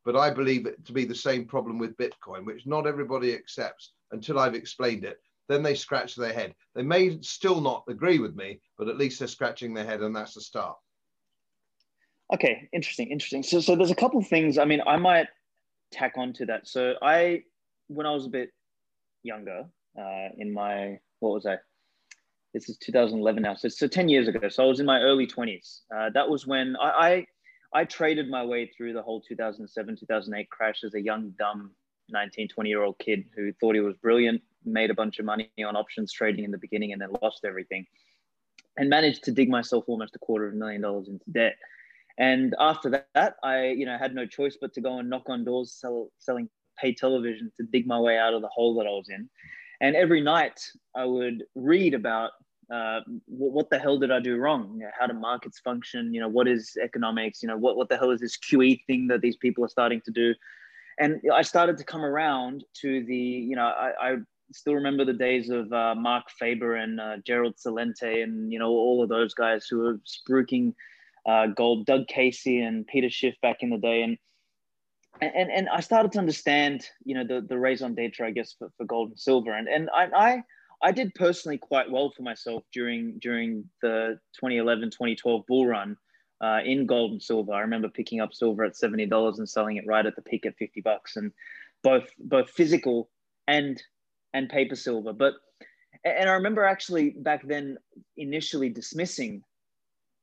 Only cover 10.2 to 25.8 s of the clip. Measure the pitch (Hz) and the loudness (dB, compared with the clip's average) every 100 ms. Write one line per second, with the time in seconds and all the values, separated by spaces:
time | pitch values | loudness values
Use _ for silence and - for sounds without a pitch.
10.2 | 107 107 - 113 87 73 _ _ _ _ | -10 -14 -12 -8 -8 -12 _ _ _ _
11.2 | _ _ _ _ _ _ _ _ _ _ | _ _ _ _ _ _ _ _ _ _
12.2 | - 185 139 110 - 170 - - 120 147 | -4 0 2 0 -4 -8 -6 -6 -6 -6
13.2 | - 139 135 170 156 175 175 - 247 262 | -6 -6 0 2 4 4 4 4 2 2
14.2 | 190 165 156 139 147 151 - 156 180 170 | 2 2 4 4 4 4 4 4 6 4
15.2 | 151 _ _ _ _ _ _ - 131 127 | 2 _ _ _ _ _ _ -6 -4 -4
16.2 | 127 120 113 110 - 127 123 127 147 165 | -8 -6 -6 -6 -6 -2 -2 0 4 4
17.2 | 175 170 - _ _ _ - 147 151 147 | 4 0 -6 _ _ _ -12 -6 -4 -4
18.2 | 131 127 123 _ _ _ _ _ _ _ | -4 -6 -8 _ _ _ _ _ _ _
19.2 | 117 107 98 90 170 _ _ - 95 95 | -14 -12 -10 -12 -12 _ _ -14 -10 -10
20.2 | 95 - 104 104 104 101 101 98 _ _ | -10 -10 -8 -6 -4 -4 -6 -10 _ _
21.2 | 113 104 101 95 - _ _ _ _ - | -4 -2 -2 -4 -8 _ _ _ _ -20
22.2 | _ _ _ 113 - 107 - 123 117 110 | _ _ _ -10 -10 -12 0 4 4 2
23.2 | 107 107 107 98 117 - 143 185 175 139 | 0 2 -2 -2 -6 -2 -2 2 4 4
24.2 | 113 113 101 - 131 131 143 131 131 135 | 4 0 -2 4 4 4 2 4 4 4
25.2 | 123 - 117 92 - - | 2 -2 -6 -8 -16 -20